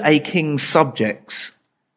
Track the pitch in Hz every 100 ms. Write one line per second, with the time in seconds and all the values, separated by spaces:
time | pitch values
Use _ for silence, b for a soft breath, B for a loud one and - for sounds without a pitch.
0 | 151 151 - 180 156 143 - 165 139 -
1 | 107 - - - - - _ _ _